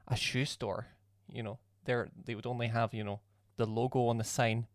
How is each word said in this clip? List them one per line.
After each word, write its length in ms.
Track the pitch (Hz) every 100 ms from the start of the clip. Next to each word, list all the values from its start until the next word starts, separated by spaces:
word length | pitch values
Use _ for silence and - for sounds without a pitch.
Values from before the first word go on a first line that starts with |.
| -
a 80 | 117
shoe 280 | - 123
store, 440 | 143 - 107 90 - - _ _ -
you 120 | 104
know, 160 | 110 110 _ _ -
they're, 220 | 123 107 -
they 100 | 95
would 120 | 110 120
only 220 | 120 117
have, 240 | 117 113
you 80 | 113
know, 160 | 104 101 - _ _ -
the 100 | 110
logo 400 | 110 127 131 120
on 100 | 117
the 60 |
sign, 420 | 110 - 117 113 117